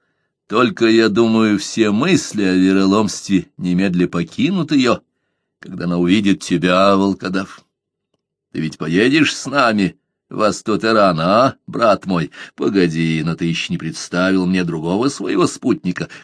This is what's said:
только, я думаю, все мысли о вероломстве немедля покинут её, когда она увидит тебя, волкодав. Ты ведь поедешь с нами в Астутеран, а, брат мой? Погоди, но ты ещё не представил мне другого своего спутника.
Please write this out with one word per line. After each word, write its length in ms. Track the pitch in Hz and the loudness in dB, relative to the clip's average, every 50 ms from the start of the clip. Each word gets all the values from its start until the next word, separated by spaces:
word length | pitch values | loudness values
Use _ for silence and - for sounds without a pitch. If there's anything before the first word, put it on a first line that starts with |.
| _ _ _ _ _ _ _ _ _ | _ _ _ _ _ _ _ _ _
только, 400 | - 101 117 127 113 90 - 113 | -2 0 2 2 2 2 0 2
я 220 | 110 113 113 113 110 | 4 4 4 4 4
думаю, 500 | 95 117 117 113 110 110 110 107 104 104 | 2 2 2 2 4 2 2 2 0 0
все 320 | - - - 113 110 107 | -2 -6 -2 0 0 0
мысли 520 | 101 110 147 185 180 135 - - - 104 98 | 2 0 0 2 0 0 -2 -4 -4 -2 0
о 120 | 92 92 | 2 2
вероломстве 960 | 92 92 95 95 95 98 95 98 110 110 98 - - - - 98 90 - _ _ | 4 4 4 4 2 2 2 2 2 0 0 -4 -8 -6 -2 -2 -2 -2 _ _
немедля 500 | - 90 90 90 90 98 98 87 87 90 | -8 -4 -2 0 0 0 0 0 0 0
покинут 640 | 87 - 87 85 - - - 123 170 202 180 147 - | 0 -2 -6 -6 -6 -4 -2 -2 -2 0 -2 -2 0
её, 300 | 156 135 127 117 104 - _ _ _ _ _ _ _ _ _ _ _ _ | 0 2 2 2 0 -2 _ _ _ _ _ _ _ _ _ _ _ _
когда 260 | - 87 92 87 85 | -20 -16 -12 -8 -6
она 120 | 87 87 | -4 -2
увидит 440 | 87 87 87 98 110 101 98 92 82 | 0 2 2 2 2 2 0 0 -2
тебя, 540 | - - 90 82 80 90 90 92 98 101 98 | -2 -4 -2 0 0 0 2 4 4 4 4
волкодав. 680 | 95 98 98 92 - - 95 92 95 98 - - - _ _ _ _ _ _ _ _ _ _ _ _ _ _ _ _ _ _ - | 2 2 0 -2 -4 -6 -6 -6 -6 -8 -8 -14 -20 _ _ _ _ _ _ _ _ _ _ _ _ _ _ _ _ _ _ -10
Ты 80 | - | -8
ведь 160 | 80 78 - - | -8 -8 -8 -8
поедешь 560 | 78 78 82 - 117 127 151 160 143 - - | -6 -2 0 2 2 2 4 2 2 0 -2
с 100 | - - | -8 -10
нами 520 | 135 135 143 127 117 107 101 95 87 - _ _ _ _ _ _ | -4 -2 0 0 2 2 0 0 -2 -2 _ _ _ _ _ _
в 140 | - - 92 | -14 -4 -2
Астутеран, 800 | 107 101 90 - - 113 104 85 110 113 113 107 101 95 85 78 | 0 0 -2 -2 -4 -4 -2 0 0 2 2 4 4 2 2 0
а, 360 | 82 90 101 117 131 131 - _ _ | 0 2 2 2 2 0 -2 _ _
брат 400 | - - 107 117 110 95 - - | -12 -4 0 2 2 2 0 0
мой? 240 | 95 92 85 80 - - - - - _ | -2 -2 -2 -2 -4 -8 -18 -20 -20 _
Погоди, 680 | - 71 - 98 95 87 85 80 82 82 80 80 80 76 | -4 -4 0 2 2 2 2 0 -2 -2 0 0 -2 -2
но 120 | 85 82 | -4 -4
ты 100 | - 87 | -2 -2
ещё 260 | 85 82 - - - | -4 -2 -4 -6 -6
не 60 | 87 | -6
представил 720 | 85 - 80 82 - - - - 92 92 95 95 95 90 | -6 -6 -10 -10 -10 -12 -6 -2 -2 0 2 2 2 0
мне 160 | 90 92 92 90 | 0 0 0 -2
другого 440 | 82 82 80 78 85 92 104 127 143 | -2 -4 -6 -4 -2 -2 0 0 -2
своего 360 | - - - - - - 165 | -4 -4 -6 -4 0 0 0
спутника. 640 | - - - - 131 107 - - 90 87 - 87 - - - | 0 -2 -4 -2 -2 -2 -2 -2 -6 -6 -6 -8 -10 -12 -20